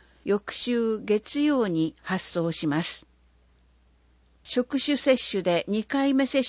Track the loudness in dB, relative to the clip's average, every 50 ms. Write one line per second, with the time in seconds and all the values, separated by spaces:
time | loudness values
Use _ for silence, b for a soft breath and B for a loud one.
0 | b b b b b -2 -2 -2 -2 -6 -8 -6 -4 -2 0 0 0 0 -2 -2
1 | 0 0 0 0 0 -2 -2 0 2 2 4 2 2 2 2 2 0 0 -2 _
2 | -6 -4 -4 -4 -4 -4 -2 -2 -2 -2 -2 -2 0 0 0 0 0 -2 -6 -10
3 | -14 -20 _ _ _ _ _ _ _ _ _ _ _ _ _ _ _ _ _ _
4 | _ _ _ _ _ _ _ _ -14 -4 -2 -2 -2 0 -2 -2 0 0 -2 2
5 | 4 4 4 4 2 -2 -4 -2 0 2 0 0 0 0 -2 -4 -2 -2 -2 0
6 | 2 2 2 2 2 2 2 0 0